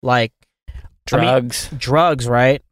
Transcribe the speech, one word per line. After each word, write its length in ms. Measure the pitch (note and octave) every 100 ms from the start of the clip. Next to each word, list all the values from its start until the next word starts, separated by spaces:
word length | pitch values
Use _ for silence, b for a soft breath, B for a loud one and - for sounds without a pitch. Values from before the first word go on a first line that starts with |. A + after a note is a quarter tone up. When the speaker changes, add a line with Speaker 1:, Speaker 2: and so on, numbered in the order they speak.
Speaker 1:
like, 300 | B2+ B2 A2+ _ _ _ - b b _ -
I 40 | C#3
mean, 80 | A#2+
Speaker 2:
Drugs. 420 | C3 B2 - - C#3
Speaker 1:
drugs, 500 | - C#3+ F3 D3 A#2+
right? 360 | A#2+ B2+ C#3 _